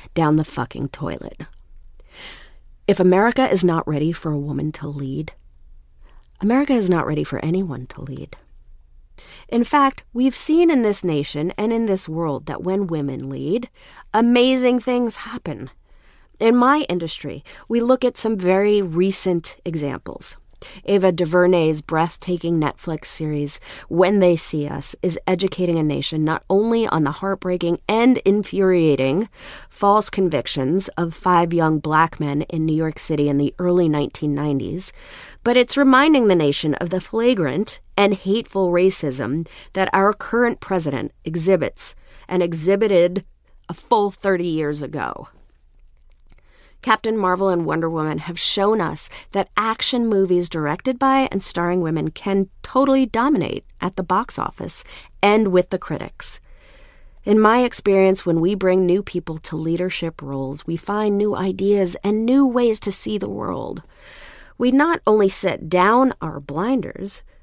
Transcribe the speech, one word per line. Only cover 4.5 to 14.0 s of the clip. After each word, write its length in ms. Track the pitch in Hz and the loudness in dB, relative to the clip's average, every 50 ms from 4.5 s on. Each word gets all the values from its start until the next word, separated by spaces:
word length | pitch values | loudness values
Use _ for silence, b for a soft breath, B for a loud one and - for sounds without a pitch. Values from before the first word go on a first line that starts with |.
| 143 139 147 156 | -4 -4 -4 -6
to 160 | 156 - 156 151 | -6 -8 -10 -10
lead, 460 | 143 143 139 131 135 147 156 - - - - - - - - - - - - _ _ - - - - - - _ _ - | -10 -8 -8 -8 -6 -8 -8 -10 -12 -20 -20 -20 -20 -20 -20 -20 -20 -20 -20 _ _ -20 -20 -20 -20 -20 -20 _ _ -4
America 340 | - 208 233 269 285 285 269 | -2 0 2 2 2 2 2
is 160 | 240 202 180 | 0 2 2
not 160 | 180 165 - | 2 0 0
ready 180 | - 151 151 151 | -2 -2 -4 -4
for 200 | - - - - | -4 -6 -6 -4
anyone 400 | 156 170 185 196 175 135 117 123 - | -2 -2 -2 -2 -4 -6 -10 -12 -14
to 140 | - - | -14 -14
lead. 360 | 135 131 131 139 139 - - - _ _ - - - - - - - _ - - - - - B B B B B B B | -12 -12 -12 -12 -14 -16 -18 -20 _ _ -20 -20 -20 -20 -20 -20 -20 _ -20 -20 -20 -20 -20 B B B B B B B
In 140 | - 233 240 | -2 -2 0
fact, 400 | - - 294 277 269 262 - - _ - | 2 4 4 4 4 2 -2 -16 _ -4
we've 220 | 233 254 269 247 | 0 0 0 0
seen 360 | - - - 302 330 349 330 | 0 -2 2 2 4 4 4
in 100 | 320 254 | 4 4
this 220 | 233 214 202 - - | 2 2 0 0 -2
nation 500 | 175 156 147 147 - - 147 156 180 - - | -2 -2 -2 -2 -4 -4 -4 -4 -4 -4 -2
and 120 | 208 220 | -2 -2
in 140 | 233 226 233 | 0 0 0
this 240 | 214 190 190 - - | 0 -2 -2 -4 -6
world 380 | 156 160 170 156 139 - 147 - | -6 -4 -4 -4 -4 -6 -6 -8
that 160 | 143 - - | -10 -8 -4
when 240 | 180 190 202 202 175 | -4 -2 -2 -2 -2
women 420 | 165 156 143 139 135 123 127 135 | -4 -4 -4 -4 -6 -8 -8 -10
lead, 400 | 135 135 135 147 190 247 240 - B B B B B B | -10 -8 -4 -4 -4 -4 -4 -6 B B B B B B